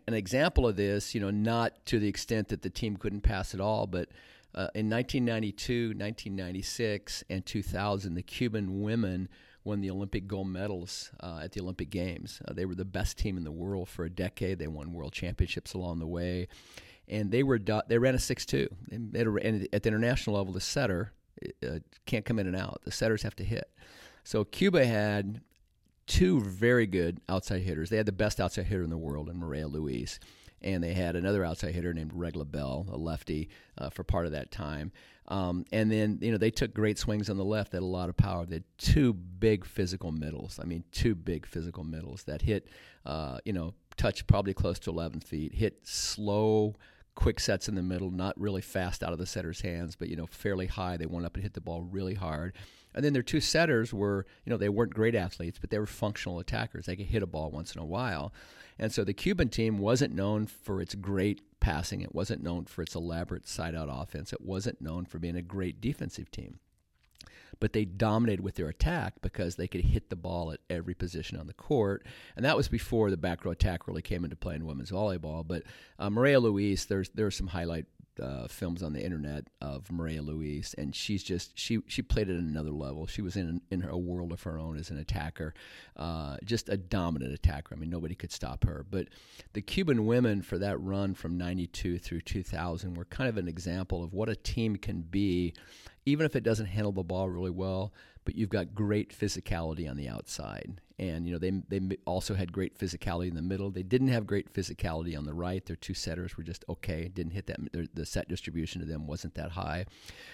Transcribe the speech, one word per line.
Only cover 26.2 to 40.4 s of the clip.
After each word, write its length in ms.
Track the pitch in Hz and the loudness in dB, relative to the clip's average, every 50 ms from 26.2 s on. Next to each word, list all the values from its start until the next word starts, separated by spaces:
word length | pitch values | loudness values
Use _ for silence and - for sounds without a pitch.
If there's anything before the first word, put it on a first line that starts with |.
| 185 185 180 135 | 8 8 8 6
very 440 | 104 98 92 92 110 120 123 120 113 | 4 2 2 4 6 8 8 8 6
good 340 | 98 90 92 85 85 90 - - - | 6 4 4 4 2 0 -2 -2 0
outside 340 | 92 95 - - 101 90 92 | 0 0 0 0 0 0 0
hitters. 260 | 95 78 76 80 92 | 0 0 0 0 2
They 80 | 113 110 | 2 4
had 80 | 107 | 4
the 60 | 104 | 2
best 280 | 98 92 110 104 - - | 2 2 2 2 2 2
outside 280 | 95 85 - - - 95 | 0 0 0 0 0 0
hitter 160 | 101 92 87 | 2 2 0
in 60 | 82 | 0
the 80 | 82 80 | -2 -2
world 320 | 82 73 71 76 76 82 | -2 -4 -4 -4 -4 -6
in 80 | 87 87 | -6 -6
Maria 300 | 85 80 69 76 78 76 | -4 -4 -2 -2 -2 -2
Luis. 520 | 69 76 78 71 64 58 - - - - - - - - - - - _ | -2 -2 -2 -2 -2 -2 -4 -6 -8 -10 -14 -20 -20 -20 -20 -20 -20 _
And 200 | - - 95 90 | -4 -2 0 0
they 120 | 85 85 90 | 0 2 2
had 240 | 92 92 85 87 87 | 2 2 2 2 2
another 260 | 87 98 101 101 90 | 2 2 2 2 2
outside 320 | 80 82 - - 85 85 | 2 0 -2 -2 -2 -2
hitter 180 | 87 85 87 85 | 0 0 0 -2
named 180 | 80 78 78 80 | -2 -4 -4 -4
Regla 320 | 85 85 80 82 82 76 | -4 -4 -4 -4 -4 -6
Bell, 420 | 73 73 73 71 67 65 73 98 95 | -4 -4 -2 -2 -2 -2 -2 -4 -4
a 60 | - | -4
lefty, 540 | 65 80 80 78 73 - - 78 76 78 - - - - _ _ - | -4 -2 -2 -4 -4 -4 -4 -2 -2 -4 -4 -8 -16 -20 _ _ -10
uh, 120 | 64 78 | -8 -8
for 160 | - - 90 | -8 -4 -2
part 200 | - - 90 85 | 0 2 2 2
of 60 | 85 | 0
that 180 | 76 71 64 - | -2 -4 -6 -6
time. 440 | - - 90 76 78 73 78 92 - - - - - _ _ - | -8 -8 -6 -4 -4 -4 -6 -6 -8 -12 -18 -20 -20 _ _ -4
Um, 380 | - 98 92 90 90 90 - - - | -2 0 0 0 0 0 -2 0 2
and 180 | 110 107 110 | 2 4 4
then, 280 | 110 107 107 107 104 - | 4 4 4 4 2 2
you 100 | 85 117 | 2 2
know, 60 | 113 98 | 4 4
they 140 | 110 113 | 4 4
took 220 | - - 135 110 - | 4 2 0 0 2
great 240 | 107 107 107 104 - | 2 2 2 2 2
swings 320 | - - 107 104 104 107 | 0 0 0 0 0 0
on 60 | 101 | 0
the 80 | 98 95 | 0 0
left. 300 | 98 107 107 101 - - | 0 0 0 0 -2 -2
They 40 | 87 | -2
had 60 | 92 | 0
a 20 | |
lot 220 | 92 92 90 90 90 | 0 0 0 -2 2
of 80 | 87 | 4
power. 300 | - - 98 92 87 85 | 4 4 4 2 -2 -4
They 100 | 87 85 | -4 -6
had 80 | 82 - - _ - | -6 -8 -10 _ 0
two 340 | - - - 151 139 123 110 | 4 6 8 8 8 6 4
big 520 | 90 90 90 90 92 107 113 107 95 - | 2 -4 -10 -2 2 4 4 4 4 2
physical 480 | - - - 98 85 92 - - 85 80 | -4 -2 -2 -2 0 -2 -4 -4 -4 -4
middles. 480 | 80 76 76 78 65 | -2 -4 -4 -6 -6